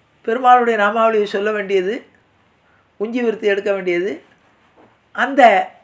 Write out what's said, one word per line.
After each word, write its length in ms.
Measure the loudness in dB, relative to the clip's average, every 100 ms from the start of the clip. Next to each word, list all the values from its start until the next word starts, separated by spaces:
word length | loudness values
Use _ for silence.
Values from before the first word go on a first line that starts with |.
| _ _ -6
பெருமாளுடைய 520 | 0 4 4 4 0
நாமாவளியை 460 | 0 2 0 0
சொல்ல 280 | -2 -4 -4
வேண்டியது, 540 | -4 -2 -2 -2 -6 -12 _ _ _ _ _ _ _ _ _
உஞ்சி 240 | -8 -4
விருத்தி 260 | -4 -2 -2
எடுக்க 260 | -2 -2
வேண்டியது, 500 | -4 -2 -4 -4 -8 -14 _ _ _ _ _ _ _ _
அந்த, 600 | -6 -2 4 6 4 0 -10